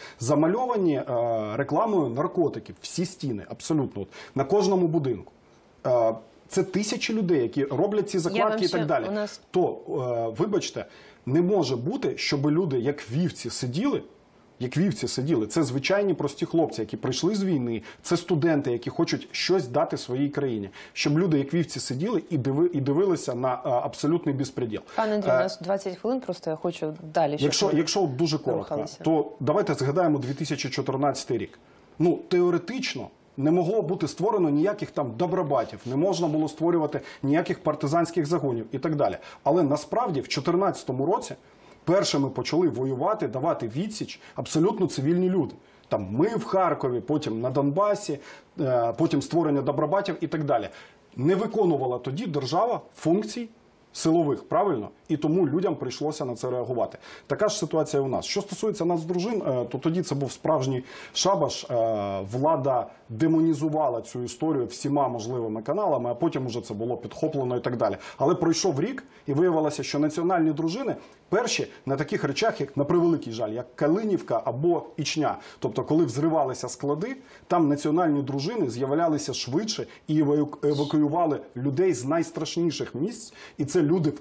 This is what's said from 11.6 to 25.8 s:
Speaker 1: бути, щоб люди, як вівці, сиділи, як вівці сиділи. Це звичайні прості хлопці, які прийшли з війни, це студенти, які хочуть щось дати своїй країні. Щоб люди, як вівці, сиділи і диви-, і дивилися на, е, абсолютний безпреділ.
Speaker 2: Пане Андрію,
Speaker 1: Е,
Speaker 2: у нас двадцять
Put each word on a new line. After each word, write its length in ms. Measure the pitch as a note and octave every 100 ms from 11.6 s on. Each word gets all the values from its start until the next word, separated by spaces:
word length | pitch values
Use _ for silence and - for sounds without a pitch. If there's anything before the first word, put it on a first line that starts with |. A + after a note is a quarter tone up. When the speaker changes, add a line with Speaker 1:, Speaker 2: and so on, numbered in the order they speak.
| C3 B2+
Speaker 1:
бути, 420 | C3 C4+ D3+ -
щоб 320 | - D3 D3
люди, 280 | D3+ F#3+ C3
як 320 | B2 C#3+ -
вівці, 400 | C3 F3 - A#2
сиділи, 520 | - B2 C3 C4+ G#3+ - - _ _ _ -
як 160 | B2 C#3
вівці 320 | G3 B2 B2
сиділи. 380 | - C#3 D3 G#2+
Це 160 | E3
звичайні 520 | C#3 C3 C#3 G3 G3+
прості 320 | F3 D3 - E3+
хлопці, 340 | E3 D3 -
які 160 | G#2+ A2
прийшли 380 | - B2+ E3
з 100 | G#3+
війни, 380 | G3 D#3 A#2+ A2+ - -
це 140 | - F3
студенти, 560 | - E3+ E3 D3+ C#3
які 180 | A#2+ C#3
хочуть 380 | - E3 D3+ -
щось 380 | - - F#3 C3
дати 280 | A#2+ - C#3+
своїй 320 | - B2+ C#3+
країні. 420 | C#3+ C#3 A2 G2 - -
Щоб 260 | - D#3 D3+
люди, 200 | F#3+ D3+
як 160 | C#3
вівці, 260 | E3+ D#3+ C3+
сиділи 420 | - C3 F#3+ G3+ -
і 80 | D#3
диви-, 320 | C3 C#3 F3
і 80 | D3+
дивилися 540 | C3+ C#3+ G3 E3 -
на, 200 | A#2+ C3
е, 40 | B2
абсолютний 720 | D3+ A#2+ - - D3 E3+ D#3+
безпреділ. 460 | C3+ C3+ - A#2+ G#2+ - -
Speaker 2:
Пане 180 | A3
Андрію, 200 | G#3 F#3+
Speaker 1:
Е, 20 | B2+
Speaker 2:
у 40 |
нас 200 | F3 -
двадцять 360 | F3 G3